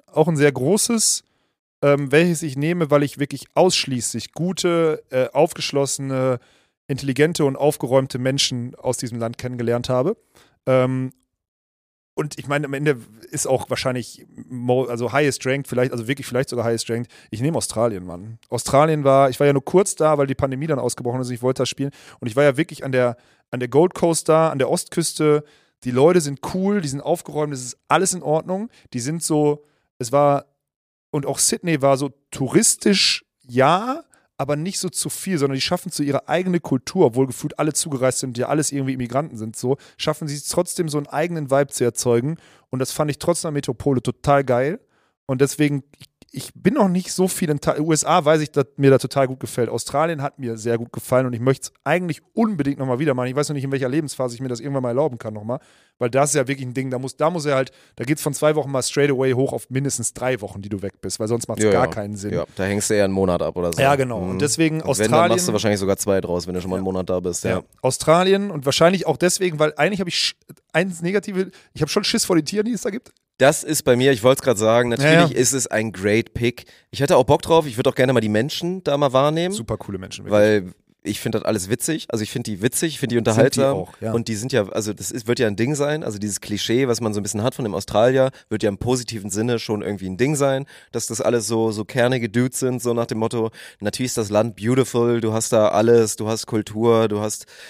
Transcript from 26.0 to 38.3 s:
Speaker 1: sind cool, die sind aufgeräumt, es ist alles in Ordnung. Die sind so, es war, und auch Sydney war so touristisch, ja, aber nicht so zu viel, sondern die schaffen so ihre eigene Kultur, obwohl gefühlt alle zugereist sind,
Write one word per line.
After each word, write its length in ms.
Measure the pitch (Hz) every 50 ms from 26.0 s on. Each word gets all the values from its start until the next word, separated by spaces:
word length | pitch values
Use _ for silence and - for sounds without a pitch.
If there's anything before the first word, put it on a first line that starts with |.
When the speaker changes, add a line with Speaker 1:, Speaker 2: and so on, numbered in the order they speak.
| 143 170 180 180
Speaker 1:
sind 180 | 147 143 139 - - - -
cool, 280 | 185 190 202 208 208
die 60 | 156
sind 140 | 139 131 143
aufgeräumt, 520 | - 143 170 165 - - 143 151 151 147 143
es 100 | 127 127
ist 140 | 120 - _ _
alles 260 | - 143 165 190 185 185
in 100 | 175 143
Ordnung. 460 | 151 151 160 - - 185 196 220 - _ _ _ _ -
Die 60 | 123
sind 220 | 117 139 160 170
so, 420 | - - 160 151 147 147 147 147 _ _ _ _ _ _ _ -
es 120 | 123 113
war, 340 | 135 143 147 143 143 139 - _ _ _ _ _ _ _ _ _ _ _ _ -
und 140 | - 147 139
auch 120 | 143 139 -
Sydney 420 | - - 233 226 - 175 160 135
war 160 | 135 139 135
so 120 | 131 143 139 - _ _ -
touristisch, 960 | - - 135 123 - 202 226 - - - - 214 196 190 - - - - _ _ _ _ _
ja, 560 | 127 120 127 131 147 170 190 226 254 277 330 - _ _ _ _ _ _
aber 180 | - 139 131 147
nicht 220 | 147 160 196 - -
so 100 | - 175
zu 200 | - - - 135
viel, 280 | - - - 190 185
sondern 180 | 143 143 135 135
die 60 | 135
schaffen 300 | - - 180 175 - 180
so 120 | - - 147
ihre 240 | 143 135 135 -
eigene 320 | - 147 175 185 185 175 165
Kultur, 460 | - - 139 123 - - - 190 156
obwohl 220 | 127 110 131 135
gefühlt 300 | 131 117 - - 151 -
alle 140 | - 147 156 147
zugereist 460 | - - 170 139 120 127 131 - -
sind, 180 | 143 131